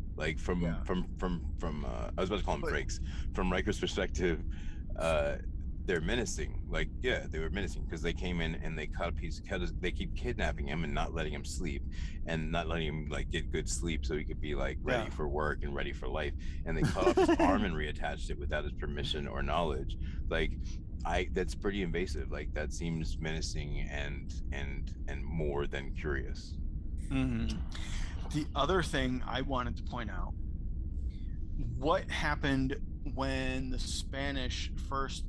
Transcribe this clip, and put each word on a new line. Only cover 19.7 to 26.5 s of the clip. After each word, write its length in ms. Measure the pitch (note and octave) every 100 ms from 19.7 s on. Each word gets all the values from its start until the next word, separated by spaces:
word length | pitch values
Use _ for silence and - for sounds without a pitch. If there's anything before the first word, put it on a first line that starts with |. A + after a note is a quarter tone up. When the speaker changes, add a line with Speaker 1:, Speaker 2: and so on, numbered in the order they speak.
| C2 - - - - -
Speaker 1:
Like, 240 | D#2+ D#2 - - - - -
I, 240 | E2 F2+ F#2
that's 220 | F#2 F2 -
pretty 260 | G2+ G2+
invasive. 480 | F2 E2+ F#2 D2 C2+
Like, 220 | D2 D2
that 180 | D2+ D2
seems 460 | - E2+ E2 D#2+ -
menacing 640 | D#2 D#2+ - D2+ D2 C#2+ -
and, 420 | D2 C#2+ C#2 - - -
and, 420 | C#2 C#2+ C#2 - - D2
and 160 | C#2
more 420 | C#2+ D#2 C#2+ C#2+ C#2+
than 260 | C#2 C2
curious. 600 | B1+ D#2 C2+ B1 - -